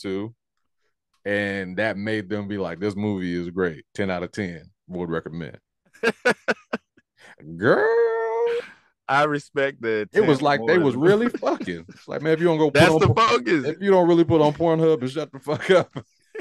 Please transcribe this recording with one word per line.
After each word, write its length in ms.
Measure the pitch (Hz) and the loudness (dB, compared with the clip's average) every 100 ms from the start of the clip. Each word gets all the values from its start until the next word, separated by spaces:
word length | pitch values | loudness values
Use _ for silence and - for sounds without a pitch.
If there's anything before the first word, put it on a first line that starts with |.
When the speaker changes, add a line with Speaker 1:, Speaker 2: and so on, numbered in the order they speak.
Speaker 1:
to, 320 | 98 95 113 - _ _ _ _ _ _ _ _ 101 | -8 -6 -8 -14 _ _ _ _ _ _ _ _ -4
and 520 | 101 101 98 92 92 | -2 -2 -4 -6 -4
that 200 | 110 98 | -4 -4
made 320 | 107 107 92 | -4 -6 -4
them 180 | 104 101 | -6 -6
be 120 | 101 | -6
like, 200 | 87 85 | -6 -4
"This 160 | 104 98 | -6 -4
movie 380 | 107 98 90 | -4 -4 -4
is 160 | 87 87 | -4 -6
great. 360 | 87 90 71 - - | -2 -4 -4 -16 -8
Ten 160 | 98 | -4
out 100 | 87 | -4
of 100 | 87 | -6
ten. 380 | - 95 82 82 _ _ | -8 -8 -8 -18 _ _
Would 220 | 90 87 | -10 -6
recommend." 480 | 80 78 82 71 - _ _ _ - | -6 -8 -12 -12 -16 _ _ _ -6
Speaker 2:
<laughs> 1500 | 233 - - - - - - - _ _ _ _ - - 76 82 | -4 -2 -2 -2 -4 -8 -6 -12 _ _ _ _ -20 -20 -16 -2
Speaker 1:
Girl. 300 | 113 180 440 466 453 453 453 453 466 466 - - _ _ - | 2 2 2 2 0 -2 -4 -4 -4 -4 -8 -20 _ _ -2
Speaker 2:
I 160 | 135 | 0
respect 580 | 151 147 - 143 139 139 | 2 -2 -4 -2 -2 -2
the 260 | 117 110 104 | -2 -2 -2
Speaker 1:
It 80 | 202 | 0
was 160 | 185 135 | 2 2
Speaker 2:
attempt 40 | |
Speaker 1:
like 160 | 143 143 117 | 2 0 2
they 100 | 180 | 2
Speaker 2:
more 80 | 143 | 2
Speaker 1:
was 80 | |
Speaker 2:
than 80 | 123 | 2
Speaker 1:
really 280 | 165 208 240 | 4 4 2
fucking. 560 | - 262 330 - 85 92 | -2 -4 -4 -6 -10 -12
It's 180 | - - | -20 -10
like, 140 | 139 | -6
man, 120 | 151 | 0
if 60 | 160 | 2
you 60 | 170 | 2
don't 120 | 156 | 2
go 60 | 156 | 2
put 60 | 147 | 6
Speaker 2:
That's 160 | 175 | 4
Speaker 1:
on 80 | 160 | 6
Speaker 2:
the 60 | - | 4
Speaker 1:
Por-, 200 | 220 226 | 4 2
Speaker 2:
focus. 360 | 233 123 160 131 | 2 0 -2 -2
Speaker 1:
if 120 | 160 | -4
you 80 | 196 | 2
don't 160 | 185 170 | 4 4
really 160 | 170 160 | 4 4
put 160 | 165 | 4
on 120 | 151 | 2
Pornhub 480 | 147 165 160 160 151 | 2 0 2 2 2
and 80 | 127 | -2
shut 200 | 147 147 | -6 -10
the 80 | 135 | -12
fuck 300 | - 151 - | -6 -6 4
up, 200 | 180 - 135 - _ _ 427 | 4 4 -8 -16 _ _ -18